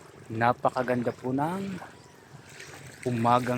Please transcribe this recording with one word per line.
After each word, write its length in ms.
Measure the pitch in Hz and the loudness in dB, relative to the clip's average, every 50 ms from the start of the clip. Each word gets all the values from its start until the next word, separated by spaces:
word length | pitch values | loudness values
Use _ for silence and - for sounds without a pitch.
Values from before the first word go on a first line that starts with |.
| - - - - - - 113 | -20 -20 -20 -20 -14 -10 -2
Napakaganda 800 | 113 117 120 123 - - 131 - 131 127 117 123 123 117 120 117 | 2 2 2 4 4 2 0 0 0 0 0 0 0 0 -2 -4
po 240 | - - 127 131 139 | -4 -4 -4 -2 0
ng 400 | 143 160 180 196 196 196 185 180 - - - - - - - - - - - - - - - - - - - - - - - - - | 0 -2 -2 -4 -6 -6 -8 -10 -12 -14 -18 -20 -20 -20 -20 -20 -20 -20 -20 -20 -20 -20 -20 -18 -18 -18 -18 -18 -18 -18 -16 -8 -4
umaga 480 | 127 123 117 113 117 120 123 123 123 123 | -2 0 2 4 4 4 4 4 2 0